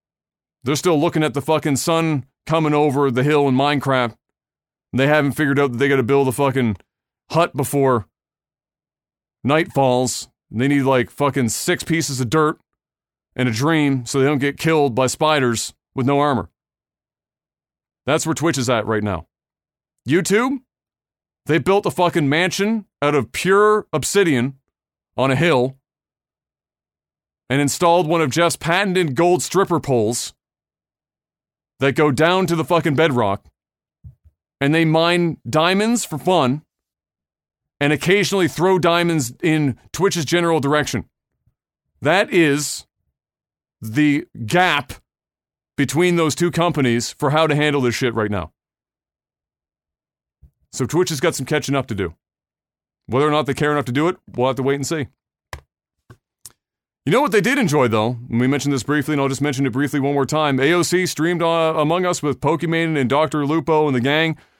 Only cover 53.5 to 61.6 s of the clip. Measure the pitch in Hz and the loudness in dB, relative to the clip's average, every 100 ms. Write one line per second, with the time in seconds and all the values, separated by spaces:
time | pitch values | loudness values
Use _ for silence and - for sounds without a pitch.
53.5 | 135 147 147 120 127 165 - - 120 131 | -2 0 0 -2 0 0 -2 -8 -4 -2
54.5 | 131 135 143 131 160 127 _ _ _ - | 0 -2 -2 -4 -6 -8 _ _ _ -20
55.5 | - _ _ _ _ _ - _ _ - | -20 _ _ _ _ _ -20 _ _ -20
56.5 | _ _ _ _ _ 139 226 285 208 190 | _ _ _ _ _ 0 0 2 2 2
57.5 | 285 185 147 123 107 113 120 123 117 127 | 0 2 2 2 2 -2 -4 -4 0 0
58.5 | 143 143 139 - 147 147 147 135 135 147 | 0 -2 -4 -2 -2 -2 -2 -2 -2 -2
59.5 | 131 139 127 143 147 135 143 131 156 151 | -2 -2 -2 -2 -2 -2 -2 -2 0 0
60.5 | 139 139 175 165 180 180 - 165 175 170 | 2 2 2 0 0 -2 -2 -2 0 0
61.5 | 165 | 2